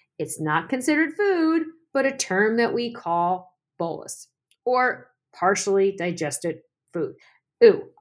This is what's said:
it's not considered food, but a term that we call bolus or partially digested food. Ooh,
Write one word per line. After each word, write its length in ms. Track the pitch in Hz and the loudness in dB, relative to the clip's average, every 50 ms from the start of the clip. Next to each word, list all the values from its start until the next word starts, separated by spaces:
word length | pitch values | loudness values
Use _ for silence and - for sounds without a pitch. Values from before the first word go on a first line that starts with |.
| _ _ _ - | _ _ _ -10
it's 220 | 156 - - - | -8 -8 -8 -6
not 260 | 156 156 151 165 160 - | -4 -2 -2 -2 -2 -2
considered 460 | 269 254 254 330 302 302 330 302 311 | -6 -4 0 0 2 2 0 -2 -2
food, 520 | - 415 403 370 339 320 320 320 330 320 - - _ _ _ - | -2 0 0 0 2 0 0 0 0 -2 -4 -12 _ _ _ -4
but 120 | 277 269 | -2 -2
a 120 | 269 269 - | -2 -2 -4
term 400 | - - 185 190 208 220 226 233 | -6 -4 0 2 2 2 2 2
that 160 | 233 - - | 0 0 0
we 180 | 240 240 233 | -2 -4 -6
call 680 | 233 - - 170 170 170 170 175 185 180 180 - _ _ _ _ _ - | -8 -10 -6 -2 -2 0 0 0 -2 -4 -6 -16 _ _ _ _ _ -8
bolus 480 | 170 165 156 - - - - - - _ _ _ _ _ _ _ - | -8 -6 -6 -10 -10 -14 -14 -16 -16 _ _ _ _ _ _ _ -4
or 460 | 247 254 254 254 247 - - - _ _ _ _ _ _ | 0 2 2 2 2 0 -4 -10 _ _ _ _ _ _
partially 600 | - 175 185 202 196 - 208 196 196 196 196 190 | -2 2 2 2 2 0 0 2 2 2 2 0
digested 680 | 196 175 180 175 175 160 143 131 - - 170 156 160 _ _ _ _ _ _ - | -2 -6 -6 -4 -4 -6 -6 -6 -6 -6 -6 -8 -8 _ _ _ _ _ _ -6
food. 200 | 175 147 131 - _ _ _ _ _ _ _ _ - | -6 -6 -6 -6 _ _ _ _ _ _ _ _ 6
Ooh, 280 | 240 220 180 - - - _ _ | 8 8 8 6 -2 -10 _ _